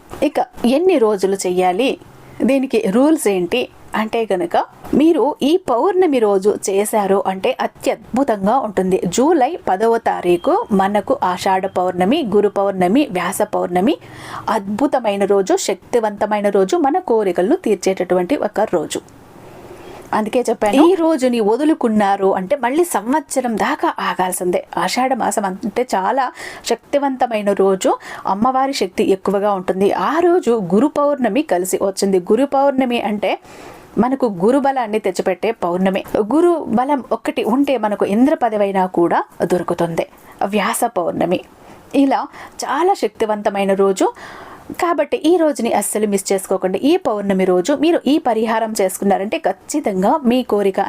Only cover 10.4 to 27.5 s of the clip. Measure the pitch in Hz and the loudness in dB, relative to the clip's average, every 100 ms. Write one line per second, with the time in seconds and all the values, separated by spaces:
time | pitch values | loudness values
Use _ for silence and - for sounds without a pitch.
10.4 | 262 381 480 190 190 208 196 - 185 180 | 2 0 0 0 2 0 -2 -2 -2 -2
11.4 | 196 190 190 190 185 180 185 311 240 208 | 0 0 0 -2 -2 0 0 0 2 2
12.4 | 202 202 196 190 180 247 302 180 180 - | 2 0 -2 0 2 2 2 -2 -4 -4
13.4 | 208 180 185 175 220 427 - - - - | -4 -2 -2 0 0 -2 -6 -20 -16 -10
14.4 | - 214 196 208 285 277 233 196 196 202 | -4 -4 -4 -2 0 0 -2 0 2 2
15.4 | 190 370 - 196 - 240 214 202 214 214 | 2 0 0 -6 -2 -2 0 -2 -2 0
16.4 | 202 202 190 349 277 349 370 220 202 170 | 2 2 2 2 2 0 0 0 2 0
17.4 | 185 339 240 196 - 190 185 180 180 285 | 0 0 0 0 0 -2 0 0 0 -2
18.4 | - - 220 175 - - - - - - | -2 -2 0 -2 -2 -8 -12 -20 -20 -20
19.4 | - - - - - - - 214 208 254 | -20 -20 -20 -20 -20 -20 -6 -4 -2 -2
20.4 | 240 - 214 269 330 370 320 320 254 240 | 0 0 2 4 4 4 2 2 0 0
21.4 | 202 233 302 311 240 214 196 196 190 196 | 0 2 0 0 0 0 0 2 2 0
22.4 | 185 285 233 294 349 214 214 302 285 269 | 0 -2 0 0 0 -2 -2 -2 -2 -4
23.4 | 240 208 208 302 330 - 190 180 185 180 | -2 -2 -2 -2 -2 -2 -6 -2 -4 -2
24.4 | 180 - - - 180 - 254 254 190 220 | -2 -2 -4 -6 -4 -2 -2 0 -2 -2
25.4 | 196 190 208 - 208 202 196 254 254 - | -4 -4 -6 -4 -2 -2 0 0 -2 -6
26.4 | - - - 233 - 285 277 254 247 220 | -16 -14 -6 -6 -2 -2 -2 0 -2 0
27.4 | 202 | -2